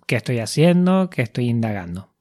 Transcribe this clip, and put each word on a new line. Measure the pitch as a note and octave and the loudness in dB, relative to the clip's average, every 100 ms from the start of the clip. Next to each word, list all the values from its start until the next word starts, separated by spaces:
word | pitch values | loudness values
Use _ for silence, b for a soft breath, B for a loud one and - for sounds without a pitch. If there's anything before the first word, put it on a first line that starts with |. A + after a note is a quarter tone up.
| - | -4
qué | A#2+ | -4
estoy | - A#2+ | -2 -4
haciendo, | A2 - E3 F3 F3+ F#3+ F3+ | -2 2 4 4 4 2 0
qué | D#3 | -2
estoy | A#2+ - A#2+ | -4 -2 -2
indagando, | A#2 A2+ G2+ F2 F2 - _ | 0 -2 -4 -8 -10 -12 _